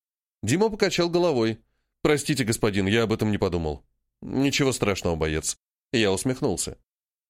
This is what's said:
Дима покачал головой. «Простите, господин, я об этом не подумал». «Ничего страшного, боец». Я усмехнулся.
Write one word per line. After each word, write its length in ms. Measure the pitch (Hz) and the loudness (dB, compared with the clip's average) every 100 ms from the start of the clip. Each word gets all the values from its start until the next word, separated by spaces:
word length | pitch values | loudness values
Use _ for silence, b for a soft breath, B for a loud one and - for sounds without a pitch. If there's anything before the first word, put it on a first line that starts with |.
| _ _ _ - | _ _ _ -8
Дима 260 | 101 160 220 | -2 2 0
покачал 400 | 208 196 - 175 | 2 0 2 0
головой. 540 | 175 175 131 113 110 _ _ _ _ | 2 2 2 0 -2 _ _ _ _
«Простите, 420 | 156 147 - 135 | 0 0 0 0
господин, 420 | 110 110 113 101 95 | 0 0 0 2 0
я 180 | 113 | 2
об 80 | 110 | 0
этом 160 | 110 107 | 0 0
не 80 | 101 | 0
подумал». 480 | 98 85 80 71 _ _ _ - | -2 -2 -4 -6 _ _ _ -18
«Ничего 520 | - 127 139 135 135 | -6 -2 0 2 0
страшного, 440 | 117 101 95 92 80 | 2 0 0 -2 -2
боец». 400 | 80 78 - - _ _ - | -2 -2 -4 -8 _ _ -4
Я 200 | 117 104 | 0 2
усмехнулся. 640 | 95 127 127 139 85 - - _ _ _ _ | 0 -2 -2 -2 -2 -6 -8 _ _ _ _